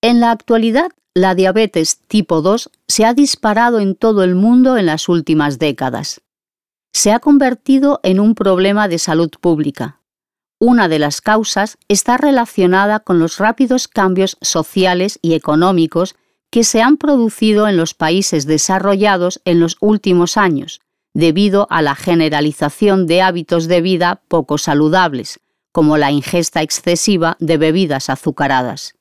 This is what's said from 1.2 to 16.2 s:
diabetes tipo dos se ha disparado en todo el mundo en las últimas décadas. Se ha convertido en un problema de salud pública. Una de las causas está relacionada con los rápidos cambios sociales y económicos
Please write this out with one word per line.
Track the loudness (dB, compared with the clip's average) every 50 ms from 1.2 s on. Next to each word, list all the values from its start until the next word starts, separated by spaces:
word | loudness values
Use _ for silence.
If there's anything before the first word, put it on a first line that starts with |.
| 0 2 2
diabetes | 2 2 2 2 0 0 0 0 -2 -2 -2 -4 _ _ _
tipo | -2 -2 0 _ -2 0
dos | 2 0 0 0 -4 -10 _ _ _ _
se | -2 0 2
ha | 2 4
disparado | 2 2 0 0 -2 -2 -2 0 2 2 2 2 0
en | 0 -2 -2
todo | 0 0 0 2 2 2
el | 2 2
mundo | 2 2 4 4 4 4 4 2 2
en | 0 0
las | -2 -2 -2 -2
últimas | -2 -2 0 0 0 0 0 -2 -2 -2
décadas. | -2 -4 -4 -4 -6 -6 -6 -6 -10 -10 -12 -14 _ _ _ _ _ _ _ _ _ _ _ _ _ _
Se | _ -2 0 0
ha | 0 0
convertido | 2 2 4 4 4 2 -2 -4 _ 0 0 2 2 0 0 0
en | _ -2 0 2
un | 2 2 2
problema | 2 0 0 2 2 2 0 0 0 -2 -2
de | -2 -4
salud | -4 -2 0 0 0 -2 -4 -4
pública. | -2 -2 0 0 -2 -4 -4 -8 -10 -10 -10 _ _ _ _ _ _ _ _ _ _ _ _ _
Una | 2 2 2 2 2 2
de | 0 0
las | 0 -2 -4 -4
causas | _ 0 0 0 0 -2 -4 -4 -4 -6 -8 _ _ _
está | -2 -2 0 0 -2 0
relacionada | 2 0 2 0 0 -2 -2 0 0 2 2 2 2 0 -2 -4
con | _ -2 0 0
los | 0 0 -2 -2
rápidos | -2 -2 0 0 0 0 0 -2 -4 -4
cambios | _ -2 0 0 0 0 -2 -2 -4 _
sociales | -6 -4 -4 -4 -4 -4 -2 0 0 0 0 0 -2 -4 -6 -6
y | -4 -2 -2
económicos | -2 -2 -2 0 0 2 2 2 0 0 0 0 -4 -4 -4 -6 _